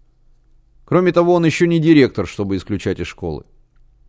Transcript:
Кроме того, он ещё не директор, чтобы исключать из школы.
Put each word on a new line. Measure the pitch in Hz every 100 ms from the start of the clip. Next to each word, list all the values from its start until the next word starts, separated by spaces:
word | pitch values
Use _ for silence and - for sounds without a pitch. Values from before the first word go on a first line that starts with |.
| _ _ _ _ _ _ _ _ _
Кроме | 160 180
того, | 170 175 175
он | 165
ещё | - 175
не | 170
директор, | 160 156 123 - 90
чтобы | - 98 98
исключать | - 101 - 90
из | 87
школы. | - 87 73 - _ _ _ _ _